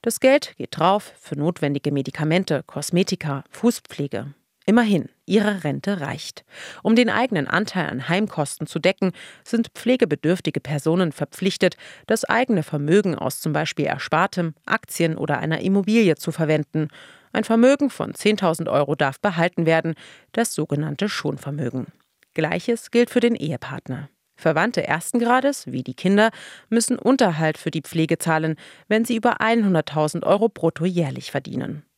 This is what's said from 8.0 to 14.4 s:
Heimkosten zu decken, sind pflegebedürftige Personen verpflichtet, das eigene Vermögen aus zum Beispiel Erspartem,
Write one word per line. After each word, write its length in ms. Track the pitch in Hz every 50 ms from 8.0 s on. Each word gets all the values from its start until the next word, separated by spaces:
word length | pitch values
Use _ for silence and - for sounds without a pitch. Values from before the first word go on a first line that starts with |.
| 127 -
Heimkosten 580 | 165 190 220 202 - - 147 - - - 160
zu 120 | - - 170
decken, 340 | - 180 190 _ - 185 - - - - - - _
sind 240 | - - 226 226 - _
pflegebedürftige 880 | - - 233 254 254 233 170 147 - - 151 180 185 - 160 - 151
Personen 540 | _ - 151 147 - 160 165 180 185 160 143
verpflichtet, 640 | - 147 - - - 190 196 - - - 180 - _ - - - - -
das 200 | - 220 220 -
eigene 380 | - - 226 262 - 226 175 151
Vermögen 520 | - - 147 143 147 165 208 208 190 156
aus 240 | - - 131 - -
zum 140 | - 156 147
Beispiel 320 | 151 160 - - - 147
Erspartem, 680 | 147 - 143 - - - 156 180 196 - 180